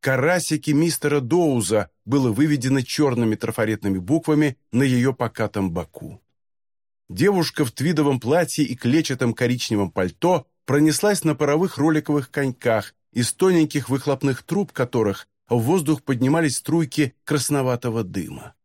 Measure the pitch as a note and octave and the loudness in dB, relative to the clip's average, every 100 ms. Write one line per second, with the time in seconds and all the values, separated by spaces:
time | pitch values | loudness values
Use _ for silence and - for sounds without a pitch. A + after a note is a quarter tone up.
0 | - C3 C#3+ F3+ - D#3 - C#3+ E3+ D3 | 0 0 2 0 -2 -4 0 0 0 0
1 | D3 D3 B2 E3+ E3 B2+ F#2 A2 G2+ _ | 0 -2 0 0 2 0 0 0 -2 _
2 | - C#3 B2+ G#2 D3+ D3 B2+ C#3 B2 - | -2 0 2 2 2 2 0 0 -2 0
3 | D3 A#2+ A2+ G#2+ A2+ A2 A2 G#2+ G2+ F#2+ | 0 2 0 0 -4 -2 -2 0 -2 -4
4 | F2+ D#3 D#3 D3+ D3+ C3 _ A#2 C#3 B2 | 0 -2 2 2 2 -2 _ 0 2 2
5 | B2+ C3 A#2+ - G#2+ G#2 F#2+ E2+ D#2+ - | 0 0 -6 -4 -4 -2 -2 -4 -8 -12
6 | D#2 - _ _ _ _ _ _ _ _ | -16 -18 _ _ _ _ _ _ _ _
7 | _ F2+ F3+ G3 D#3+ - C#3 - C3 D#3 | _ 0 2 2 0 -2 -4 -2 -2 2
8 | C#3+ C3 A2+ D#3+ E3 - D3 A#2+ A#2+ D#3 | 2 0 0 0 0 0 -2 -2 2 2
9 | D#3 C3 B2+ A2 A#2+ B2 - G#2+ F#2+ - | 0 -2 -2 0 -2 -2 -2 0 0 -2
10 | F#2 - F3 F3 - _ - C#3+ D#3 D3 | -4 0 0 0 -2 _ -2 2 4 4
11 | G#3 G3+ D#3+ D3+ C#3+ D3 F#3 - D3+ D#3 | 2 2 0 0 0 2 0 0 0 0
12 | - D3 C3 - C#3 B2 A#2+ A2 - _ | 0 -2 -2 -4 -4 -2 0 0 -2 _
13 | _ A2+ A#2+ - F#3+ F3 D3+ D3 A#2 C3+ | _ -4 -2 2 4 4 2 -2 -2 -4
14 | C#3+ C3+ C#3 C3 - F#3+ G3+ - B2 B2 | -2 -2 0 -2 -4 -4 -4 -4 -2 0
15 | G#2 G2 - _ _ A#2+ A2+ F#3 D3 D3 | 0 -2 -10 _ _ -2 2 0 2 -2
16 | - C3 B2+ D#3+ D#3+ - - E3 D#3+ - | 0 0 2 2 2 -2 -2 -2 0 -2
17 | C3+ _ - D3+ - D3 B2+ A#2+ B2 A2+ | -2 _ -4 -2 0 0 0 -2 -2 -4
18 | G2 G2 D#2+ - - _ | -4 -6 -8 -10 -18 _